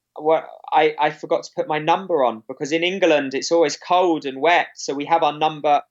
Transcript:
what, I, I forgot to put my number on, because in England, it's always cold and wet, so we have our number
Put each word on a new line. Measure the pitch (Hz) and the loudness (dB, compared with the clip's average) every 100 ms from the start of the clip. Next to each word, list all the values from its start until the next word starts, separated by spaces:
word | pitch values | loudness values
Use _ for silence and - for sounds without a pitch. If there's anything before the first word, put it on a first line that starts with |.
| _ - | _ -4
what, | 156 160 - - - | 0 0 0 -14 -2
I, | 156 156 156 | 2 2 2
I | 151 | -2
forgot | 156 160 165 | -2 -4 -4
to | - - | -4 -8
put | 156 | -4
my | 156 | -2
number | 156 180 190 165 | 0 -2 0 0
on, | 123 113 - | 2 0 -10
because | 131 143 | -10 -4
in | 165 | -2
England, | 175 190 175 151 135 | -2 2 2 2 0
it's | 131 - | -6 0
always | 170 151 - | 2 2 -2
cold | - 180 180 156 139 | 0 2 2 0 -4
and | 131 | -2
wet, | 156 175 - - | 2 2 0 -8
so | - | -8
we | 143 147 | -8 0
have | 165 | 2
our | 156 151 | 2 0
number | 156 151 147 143 - | -2 0 2 0 0